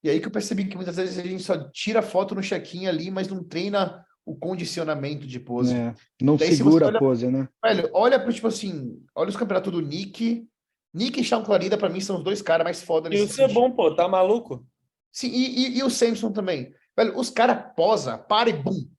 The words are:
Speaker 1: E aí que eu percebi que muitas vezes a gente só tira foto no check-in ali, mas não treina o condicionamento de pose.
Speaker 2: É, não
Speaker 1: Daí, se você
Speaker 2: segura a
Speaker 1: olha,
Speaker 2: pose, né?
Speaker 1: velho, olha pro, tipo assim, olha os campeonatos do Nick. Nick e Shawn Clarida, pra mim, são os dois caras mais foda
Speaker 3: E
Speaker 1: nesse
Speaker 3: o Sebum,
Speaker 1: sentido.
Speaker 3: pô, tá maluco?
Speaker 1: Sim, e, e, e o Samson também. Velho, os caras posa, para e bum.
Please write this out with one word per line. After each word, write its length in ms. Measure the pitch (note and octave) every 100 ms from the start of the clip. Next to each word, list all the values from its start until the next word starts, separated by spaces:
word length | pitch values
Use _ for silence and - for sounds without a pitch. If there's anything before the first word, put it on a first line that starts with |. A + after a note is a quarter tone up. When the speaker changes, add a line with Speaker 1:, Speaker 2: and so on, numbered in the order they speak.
Speaker 1:
E 60 | D#3+
aí 100 | D#3+
que 80 | -
eu 40 |
percebi 340 | G#3 G3+ F#3+ G3
que 100 | F#3
muitas 220 | F3+ F3
vezes 200 | F#3+ F3+
a 60 |
gente 180 | F3+ F#3
só 280 | F#3 E3+ C#3+
tira 300 | - - A3
foto 340 | G#3+ C4+ D4 G3
no 80 |
check-in 420 | F#3+ F#3 - F3 F#3
ali, 240 | D#3+ E3+
mas 180 | F#3+ F#3+
não 160 | F#3+
treina 640 | F3 D#3+ G3 G3+ F#3+ - - _
o 120 | - D#3
condicionamento 880 | F3 F#3 E3+ - D#3 D3 C#3 D3 C#3
de 140 | B2
pose. 340 | - A#2+ B2
Speaker 2:
É, 220 | B2 A#2 A2+ _ _
não 160 | C3 D3
Speaker 1:
Daí, 140 | D#3+
se 100 | D#3+
você 160 | C3+ D#3+
Speaker 2:
segura 80 | D#3+
a 40 |
Speaker 1:
olha, 100 | G#3+
Speaker 2:
pose, 280 | C#3 B2 B2
né? 180 | C3 C3 _
Speaker 1:
velho, 260 | A3+ G#3 D#3+
olha 260 | F3+ A#3 C4
pro, 120 | B3
tipo 160 | A#3 A3+
assim, 560 | G3+ G3+ D#3+ B2 - - -
olha 140 | -
os 60 | -
campeonatos 360 | A3 F#3+ F#3
do 100 | E3+
Nick. 680 | D3 D#3+ G3 - A3+ A#3 - _ _ _ _
Nick 260 | D#3+ B3 C4
e 40 |
Shawn 200 | A#3+ A#3
Clarida, 340 | G#3 G3 F#3 G#3
pra 120 | G3
mim, 100 | F3
são 180 | G3 F#3
os 60 |
dois 180 | D3+ G3+
caras 220 | - E3
mais 180 | E3+ F3
foda 240 | - D#3+ D#3+
Speaker 3:
E 40 |
Speaker 1:
nesse 120 | G3+ G3+
Speaker 3:
o 20 |
Sebum, 260 | A#3 C4+
Speaker 1:
sentido. 220 | G#3 B3 B3
Speaker 3:
pô, 200 | F3 -
tá 120 | F3
maluco? 580 | F#3+ F#3 A#3 A#3 B2+ - _ _ _ _
Speaker 1:
Sim, 160 | - B3+
e, 440 | B3 B3+ B3 B3+
e, 40 | B3
e 40 |
o 60 | C4+
Samson 420 | A#3 A#3 A3 A3+
também. 420 | G3+ F#3 D#3 B2 - _ -
Velho, 220 | A3 -
os 120 | B3
caras 440 | - A#3+ A#3+ - -
posa, 420 | F3 G#3+ C3 A2+
para 320 | - G#3 A#3
e 40 |
bum. 340 | E3 C#3 F#3 B2+